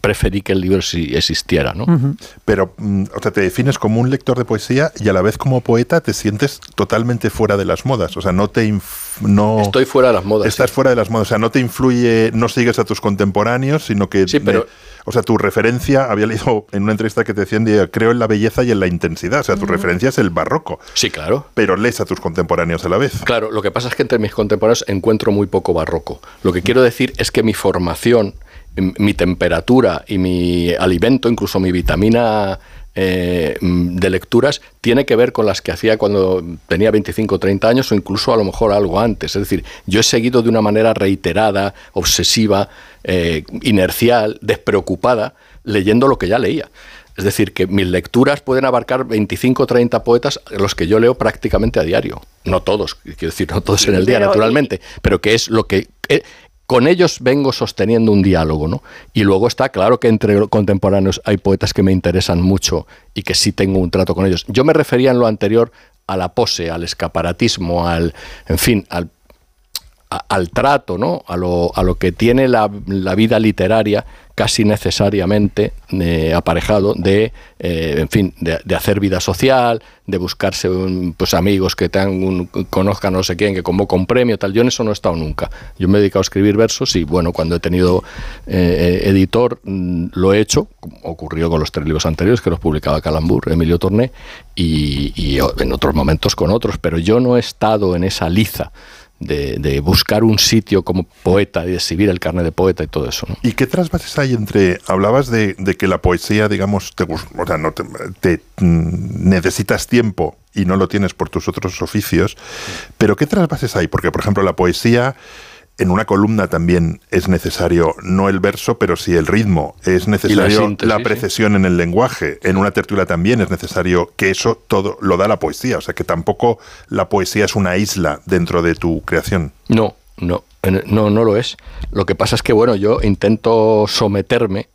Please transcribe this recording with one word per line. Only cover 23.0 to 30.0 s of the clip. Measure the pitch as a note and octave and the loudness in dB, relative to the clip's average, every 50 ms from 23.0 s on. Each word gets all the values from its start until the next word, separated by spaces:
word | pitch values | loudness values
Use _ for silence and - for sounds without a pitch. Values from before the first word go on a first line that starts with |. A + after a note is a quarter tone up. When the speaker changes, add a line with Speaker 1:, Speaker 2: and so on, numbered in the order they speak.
| C3+ C#3+ - - - | 0 -2 -4 -6 -4
Speaker 1:
Claro, | - B2 A#2 G#2+ A2 A2 | -2 -2 -2 -2 -4 -6
lo | G#2+ F#2+ | -4 -4
que | G2+ | -4
pasa | F2 A2+ A#2+ | -4 -4 -6
es | B2 - | -6 -2
que | - A#2 | -4 -2
entre | A2 - A#2 | 0 0 0
mis | G#2+ G2+ - | 0 -2 -2
contemporáneos | - G#2+ G2+ G#2+ G2 A2 A2 A#2+ - - - | -2 -2 0 0 0 2 2 2 2 0 -4
encuentro | G#2 G2 F2 A2+ A2 G#2+ - A2+ | -4 -4 -2 -2 -2 -2 0 0
muy | G#2 G2+ G#2 | 0 0 0
poco | F#2 - F#2+ F2 - F2 | 0 -2 -2 -2 0 -2
barroco. | E2 D#2+ - - E2 - - - - - - - - - | -2 -2 -2 -4 -6 -6 -8 -14 -14 -16 -20 -20 -4 -2
Lo | G2 F2 | -2 -2
que | F2+ F2 | 0 -2
quiero | A2+ A#2+ B2+ B2+ | 0 2 4 4
decir | A#2+ A#2 - C3 B2 - - | 2 2 0 -4 -4 -2 -4
es | A2+ - | -6 -2
que | - - A2 | -2 0 0
mi | A2+ G2+ | 0 0
formación | - - G2 F#2 F2+ F2+ E2+ E2 - - A#2 A#2+ A#2 G#2+ F#2+ - - - - - - - - - | 0 -2 -2 0 0 -2 -2 -4 -2 0 2 4 4 2 0 -4 -12 -20 -20 -20 -20 -20 -14 -6
m-, | - F#2+ F#2 - - | -2 -2 -2 0 0
mi | G#2 G#2 G2 | 0 0 2
temperatura | - F2 F2+ F2+ E2 F#2 F2 E2 E2 E2 - A#2+ C3 A#2+ G2+ E2+ D2 | 0 0 0 0 0 0 -2 0 -2 0 2 4 4 4 2 0 -2